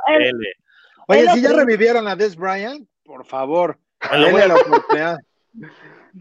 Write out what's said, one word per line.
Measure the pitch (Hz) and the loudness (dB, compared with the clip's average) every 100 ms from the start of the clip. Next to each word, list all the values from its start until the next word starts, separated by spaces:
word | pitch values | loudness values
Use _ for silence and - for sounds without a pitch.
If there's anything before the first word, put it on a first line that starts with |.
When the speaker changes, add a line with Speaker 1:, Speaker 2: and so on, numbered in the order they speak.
| - | 0
Speaker 1:
N | 311 | 0
F | 123 | 0
L. | 117 104 - _ _ _ _ - | -4 -10 -14 _ _ _ _ 0
Speaker 2:
Oye, | 214 | 2
Speaker 3:
es | 240 | 4
lo | |
Speaker 2:
si | 240 | 2
ya | 262 | 2
Speaker 3:
que | 311 | 2
Speaker 2:
revivieron | 254 214 226 240 208 | 2 2 0 0 -2
a | 185 | -4
Dez | 214 165 | -4 -6
Bryant, | 190 190 214 294 226 _ _ | -8 -6 -8 -12 -20 _ _
por | 135 127 | -20 -12
favor, | 135 135 170 175 - _ _ - | -8 -4 -2 -2 -6 _ _ -4
Speaker 1:
Bueno, | 147 156 | 0 2
Speaker 2:
denle | 190 | 4
Speaker 1:
bueno. | 196 302 | 4 4
Speaker 2:
la | |
oportunidad. | - - - - 160 160 - _ _ - 151 - - - _ - | 4 2 0 -2 -2 -6 -12 _ _ -20 -20 -20 -20 -20 _ -20